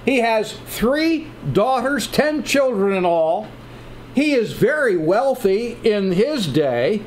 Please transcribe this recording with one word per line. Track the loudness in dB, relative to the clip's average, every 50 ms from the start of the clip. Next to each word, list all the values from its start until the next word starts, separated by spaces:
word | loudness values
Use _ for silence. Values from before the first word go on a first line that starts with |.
| 0
He | 2 2 2
has | 2 2 0 0 -2 -4 -8 -14 -14
three | -12 -6 -2 0 0 0 2 0 0 0 -2 -6 -12 -16 -10 -8 -2
daughters, | 0 2 2 2 2 0 0 -2 -2 -2 -4
ten | -2 0 0 0 0 0 -4
children | -2 0 2 2 2 2 0 0 0 0 0
in | 2 2
all. | 2 2 2 2 2 0 -2 -4 -10 -16 -18 -18 -18 -18 -18 -18 -18 -18 -18 -18 -4 -2
He | 0 2 4
is | 2 2 0 0
very | 0 2 2 2 2 2 2 2 2
wealthy | 2 2 2 2 2 2 0 0 0 0 0 0 0 -2 -4 -8 0
in | 2 2 2 2 0 0
his | 2 2 2 0 0 -2 -2
day. | 0 2 2 2 2 2 2 0 0 0 -2 -6